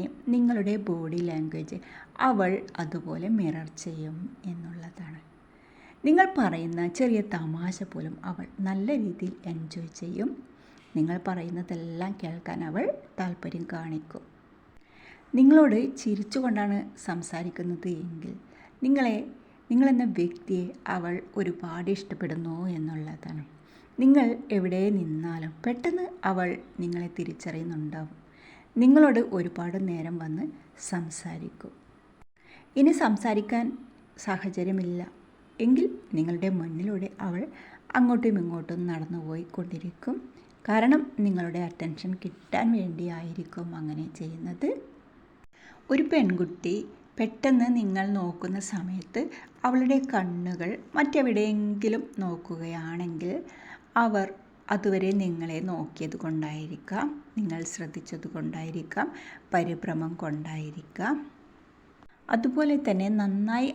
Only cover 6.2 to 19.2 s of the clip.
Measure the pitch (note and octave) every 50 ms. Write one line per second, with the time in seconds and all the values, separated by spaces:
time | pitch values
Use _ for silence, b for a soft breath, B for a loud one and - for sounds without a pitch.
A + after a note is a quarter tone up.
6.2 | F#4+ F#4+ F#4+ E4+ A#3 F#3 E3+ E3 E3 E3 E3+ E3+ E3+ F3 F3 - C4 B3 A3+ G#3+
7.2 | G3+ G#3 - E3+ D#3+ D#3 D#3+ E3 F3 F3+ F#3 - G3 F3+ - D#3+ D#3 D#3+ F3 -
8.2 | - F3+ F3+ F3 F3+ - - - G3 F#3+ F#3+ F#3+ G3 A3 D4 C4+ G#3+ G3 F3 -
9.2 | F3+ F3+ - - - F3+ E3 E3 D#3+ D#3 - E3+ E3+ D#3+ - - - E3+ F3+ F3+
10.2 | G#3 - - - - - B B B B B B B B - D#3 D#3 E3 F3 F3+
11.2 | F3+ G3 F#3 F3+ E3 E3+ F3 F3 F3+ - F3+ E3+ E3 E3+ E3 E3 F3+ G3 G3+ -
12.2 | - E3 E3 E3+ - - E3+ F3+ F3 D#3+ D#3 F#3+ D4 A#4 D5 - - - - -
13.2 | F#3+ F3+ F3 F3 - E3 D#3+ E3+ E3+ - - E3 D#3+ D#3+ D#3+ D#3 D#3 - - -
14.2 | - - - - - _ - - _ - B B B B B B B B B B
15.2 | B B - B3 C4 C#4 D4+ D#4 D4+ C4+ G#3 A3 B3+ C#4 - - - A3+ G#3 G3+
16.2 | G3+ - - C4+ C4 B3+ G#3+ G#3 G#3 G#3 G3+ G3+ G3+ G3+ - - - - F3 F3
17.2 | E3 - - E3 F3 F3 E3+ - F3 F3 F3 E3+ - F3+ F3 D#3+ E3+ F3 E3 D#3+
18.2 | D3+ - - - B B B B B B B B - C4 C#4 C#4 C4 A#3+ G#3+ G#3